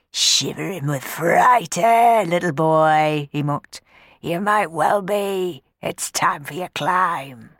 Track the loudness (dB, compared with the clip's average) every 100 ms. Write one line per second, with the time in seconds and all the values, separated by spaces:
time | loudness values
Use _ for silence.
0 | _ -2 0 0 -2 -6 -8 -6 -4 -4
1 | -6 -4 0 4 4 4 0 0 2 4
2 | 6 4 2 0 0 0 2 4 4 4
3 | 2 -2 -4 -4 -4 -4 -8 -20 _ _
4 | _ _ -6 -4 0 0 0 0 0 0
5 | 0 -2 -2 -4 -4 -8 _ _ -10 -8
6 | -8 -2 0 -2 -8 -10 -10 -6 -2 0
7 | 0 -2 -8 -16 -20 _